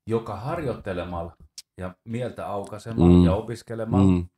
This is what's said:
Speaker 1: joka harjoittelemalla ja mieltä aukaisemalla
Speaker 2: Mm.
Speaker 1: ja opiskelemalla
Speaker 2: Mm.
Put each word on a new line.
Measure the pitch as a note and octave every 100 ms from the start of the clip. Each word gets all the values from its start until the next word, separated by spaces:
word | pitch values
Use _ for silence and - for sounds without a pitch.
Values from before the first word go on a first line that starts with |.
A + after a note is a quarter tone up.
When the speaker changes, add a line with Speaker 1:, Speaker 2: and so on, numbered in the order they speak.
| -
Speaker 1:
joka | A2+ A2 G2
harjoittelemalla | B2 E3+ C#3+ G#2+ - F2+ F2 F2 E2+ - - - - -
ja | F2+ F2 -
mieltä | A#2 A#2+ - F#2
aukaisemalla | G2+ - G#2+ A2+ A2+ F2 F2
Speaker 2:
Mm. | F2
Speaker 1:
ja | G2
opiskelemalla | A2+ A#2 - A2+ A2 G2 G2
Speaker 2:
Mm. | F2+ F2